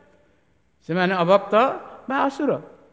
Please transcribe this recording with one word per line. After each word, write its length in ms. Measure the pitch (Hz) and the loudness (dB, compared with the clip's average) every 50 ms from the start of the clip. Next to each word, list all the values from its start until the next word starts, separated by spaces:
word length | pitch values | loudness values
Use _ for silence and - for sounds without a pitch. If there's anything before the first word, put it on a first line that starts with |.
| _ _ _ _ _ _ _ _ _ _ _ _ _ _ _ _ _ | _ _ _ _ _ _ _ _ _ _ _ _ _ _ _ _ _
ସେମାନେ 280 | - 160 185 180 185 196 | -6 -2 0 0 0 0
ଅଭକ୍ତ 400 | 180 170 175 196 196 196 - - 220 262 - - 359 - - - - - - | 0 4 4 4 4 4 2 2 2 2 2 0 -6 -12 -16 -20 -16 -10 -6
ବା 60 | 262 277 277 | -2 -2 -2
ଅସୁର। 360 | 277 - - 294 254 156 - - - - - - - | -2 -2 -2 -2 -2 -2 -2 -6 -12 -20 -20 -20 -20